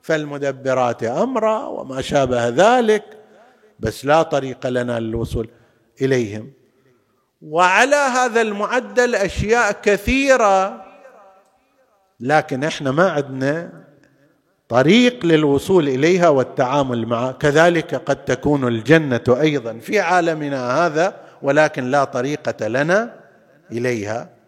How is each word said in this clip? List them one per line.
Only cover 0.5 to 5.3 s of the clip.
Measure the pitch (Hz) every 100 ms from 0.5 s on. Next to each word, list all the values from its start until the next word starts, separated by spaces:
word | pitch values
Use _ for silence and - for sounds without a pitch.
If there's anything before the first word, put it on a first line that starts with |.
| 135 131 131 123 117
أمرا | 113 139 240 247 214 220
وما | - - 135 131
شابه | 131 143 131 123 120
ذلك، | 120 202 254 226 214 208 - _ _ _ _ _ _
بس | 110 - 135
لا | 156
طريق | 160 143 135 120 135
لنا | 123 123 117
للوصول | 113 117 113